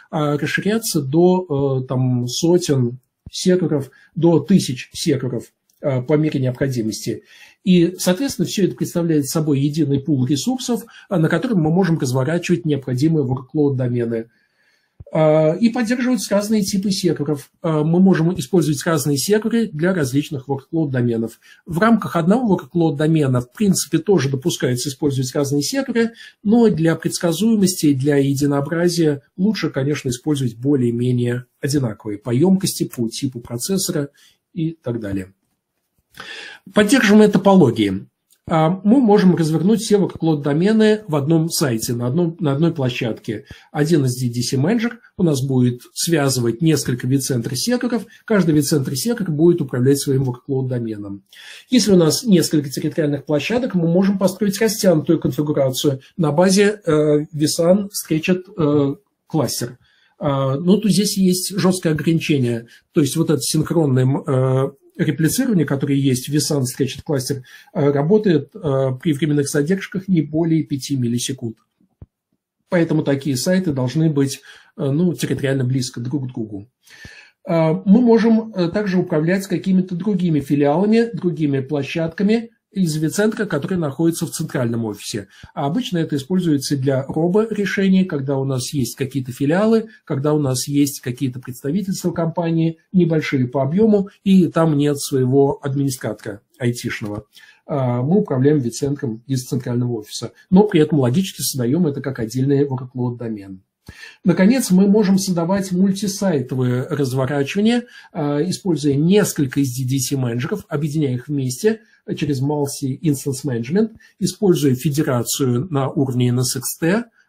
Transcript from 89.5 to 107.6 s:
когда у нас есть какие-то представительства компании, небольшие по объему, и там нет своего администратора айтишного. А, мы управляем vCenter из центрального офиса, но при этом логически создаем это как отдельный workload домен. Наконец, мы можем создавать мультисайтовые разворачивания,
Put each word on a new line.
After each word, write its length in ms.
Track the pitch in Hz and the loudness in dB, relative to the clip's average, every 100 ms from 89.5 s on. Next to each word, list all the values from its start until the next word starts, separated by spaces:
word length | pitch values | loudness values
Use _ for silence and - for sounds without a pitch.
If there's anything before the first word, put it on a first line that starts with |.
| 180 220 226 220 - | 2 4 2 0 -14
когда 300 | - 139 147 | -6 -2 0
у 60 | 151 | 0
нас 280 | 135 131 - | 0 -2 -2
есть 320 | 143 143 - | 0 0 -2
какие-то 400 | 131 123 135 123 | -8 -4 -6 -6
представительства 720 | 127 127 139 185 196 180 175 | -14 -10 -4 -4 -4 -4 -4
компании, 680 | 170 165 170 165 165 165 165 _ | -2 -4 -2 -2 0 0 -2 _
небольшие 560 | 185 165 160 - 139 123 | 2 4 2 0 0 0
по 160 | 143 | 0
объему, 460 | 135 180 220 208 196 _ 196 | 0 2 4 2 0 _ 4
и 220 | 190 151 | 4 4
там 300 | 165 165 143 | 2 2 2
нет 220 | 147 139 | 0 0
своего 580 | - 135 127 139 139 143 | -2 0 2 4 4 0
администратора 800 | 143 139 139 127 117 107 113 98 _ - | -4 -2 -4 -4 -8 -8 -12 -14 _ -4
айтишного. 640 | 120 120 110 - 104 104 - - - _ - | -4 -4 -6 -8 -8 -10 -12 -20 -20 _ -6
А, 360 | 147 127 123 | -4 -2 -2
мы 160 | 139 202 | 0 0
управляем 400 | 202 131 139 151 | 0 2 4 2
vCenter 640 | 117 - 139 143 123 110 - | 0 -4 -4 -4 -6 -8 -6
из 200 | 131 127 | -6 -4
центрального 480 | 127 127 120 123 | -6 -4 -2 -2
офиса, 400 | 117 - - 117 _ - | -4 -8 -12 -12 _ 2
но 140 | 185 | 4
при 180 | 208 160 | 6 4
этом 180 | 151 151 | 2 2
логически 440 | 120 151 190 - | 2 0 -2 -6
создаем 440 | 135 131 117 165 160 | -8 -4 -2 0 0
это 140 | 131 | -2
как 180 | 135 120 | -8 -6
отдельный 460 | 110 127 135 139 139 | -6 -2 2 2 2
workload 500 | 127 131 127 123 120 | -2 -8 -6 -6 -6
домен. 460 | 117 107 98 95 _ _ - - - - 185 | -10 -10 -12 -18 _ _ -20 -20 -20 -4 0
Наконец, 440 | 165 190 262 - | 4 4 4 2
мы 160 | 185 202 | 4 4
можем 300 | 214 196 185 | 4 4 2
создавать 540 | - 170 165 196 190 | 0 -2 0 -2 -2
мультисайтовые 1160 | 180 196 190 208 - 196 147 123 127 123 123 131 | 0 0 0 -4 -2 -2 -2 -2 -2 0 -2 -4
разворачивания, 960 | 143 131 131 131 147 143 196 | -2 -2 -2 -2 -2 -2 0